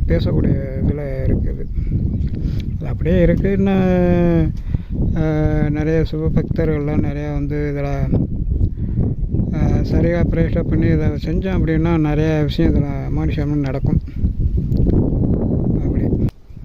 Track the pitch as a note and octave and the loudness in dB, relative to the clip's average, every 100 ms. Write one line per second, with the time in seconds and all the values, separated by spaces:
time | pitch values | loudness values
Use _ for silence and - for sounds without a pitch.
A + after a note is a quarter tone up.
0 | C#3 E3 F3 F3+ - C3+ C#3 C3+ C3+ D3 | 2 2 2 2 2 0 -2 -2 -2 -2
1 | C#3+ C3+ C3 - C3 B2+ - - - - | -4 -2 0 2 0 -2 -4 -2 -2 0
2 | - - - - - - - - D3 - | 0 -2 -2 -2 -2 -2 -4 -4 -4 -2
3 | D#3 F3+ E3+ E3+ F#3+ G3 G3 F#3+ F#3 F3+ | 0 2 4 2 2 2 2 2 2 2
4 | F3+ F3 E3+ E3+ D#3+ - - - - - | 4 4 4 4 2 -2 -4 -6 -4 -2
5 | - D#3+ D#3 D#3 D#3 D3+ D3+ D3 D3+ D#3+ | 0 0 0 2 2 2 0 0 0 0
6 | D3+ D#3 D#3+ D#3 D3+ - D#3 D3+ D3 D3+ | 0 0 0 0 0 -2 0 0 0 0
7 | D3 C#3+ D3 D3 C#3+ D3 D3 C#3+ C#3+ C#3 | 0 -2 -4 -2 -2 -2 -2 -2 -4 -2
8 | C3+ - - - - - - - - - | -2 0 -2 -4 -2 0 -2 -2 -4 -2
9 | - - - - - - - - - - | -2 -2 -2 -2 -2 0 0 0 0 0
10 | E3+ E3+ E3 E3 E3 E3+ D#3+ D#3+ E3 D#3 | 2 2 0 2 0 0 0 0 2 2
11 | D3+ D3 E3 F3 F#3 F3+ E3 D#3 E3 E3 | 0 -2 -2 -2 0 0 0 2 2 2
12 | D3+ D3 D#3 D#3 D3 - E3 - C#3+ C#3 | 2 2 2 0 0 2 2 2 0 -2
13 | C3+ C#3+ D#3 D3+ D3 D3 C3+ C3+ B2 - | -4 -2 -2 -2 0 0 0 0 0 0
14 | - - - - - - - - - - | -2 -2 -2 0 0 0 0 2 2 2
15 | - - - - - - - - - - | 2 0 0 0 0 0 0 0 0 0
16 | - - - - - - | 0 0 -2 -4 -20 -14